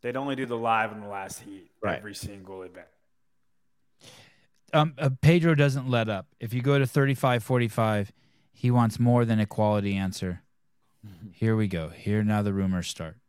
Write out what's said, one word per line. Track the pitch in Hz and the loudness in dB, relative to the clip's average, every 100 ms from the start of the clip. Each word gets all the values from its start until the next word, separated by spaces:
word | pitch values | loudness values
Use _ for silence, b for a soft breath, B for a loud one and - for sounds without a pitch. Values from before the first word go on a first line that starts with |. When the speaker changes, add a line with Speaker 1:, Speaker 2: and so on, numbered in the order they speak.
Speaker 1:
They'd | 120 123 | -6 -6
only | 139 131 | -6 -6
do | 131 | -4
the | 120 | -4
live | 117 113 110 | 0 0 0
in | 107 | -4
the | 104 | -12
last | 98 95 - | -10 -10 -14
heat, | 110 98 85 _ | -16 -20 -20 _
Speaker 2:
Right. | 104 82 | -6 -4
Speaker 1:
every | 104 98 | -8 -14
single | - 101 95 95 | -14 -14 -16 -16
event. | 95 90 90 _ _ _ _ _ _ _ _ _ _ _ B B B B B _ _ | -16 -18 -20 _ _ _ _ _ _ _ _ _ _ _ B B B B B _ _
Speaker 3:
Um, | 156 156 131 | 2 2 0
uh, | 147 131 | -2 4
Pedro | 147 175 165 | 6 6 4
doesn't | 156 143 135 127 | 4 4 2 -2
let | 123 110 | 0 0
up. | 101 - _ | -4 -8 _
If | 117 | -8
you | 120 | -4
go | 123 143 | 2 2
to | 131 | 2
thirty-five | - 139 135 135 123 | 2 2 2 2 0
forty-five, | 110 127 117 - 110 107 98 _ _ _ _ _ | 0 0 0 0 0 0 -4 _ _ _ _ _
he | 123 | 2
wants | 123 117 110 | 4 2 2
more | 120 120 117 | 2 4 2
than | 110 | 2
a | 107 | 0
quality | - 107 104 101 98 | 0 0 2 0 -2
answer. | 95 92 92 90 _ _ _ _ _ _ | -2 -4 -6 -8 _ _ _ _ _ _
Speaker 2:
<laughs> | 107 90 104 | -20 -20 -20
Speaker 3:
Here | - 113 110 | -4 0 2
we | 107 | 0
go. | 92 80 | -2 -6
Here, | 85 - 104 | -8 -2 0
now | 107 107 | 2 0
the | 104 | 0
rumors | 98 95 92 87 | 0 0 -2 -4
start. | - 82 - | -8 -12 -14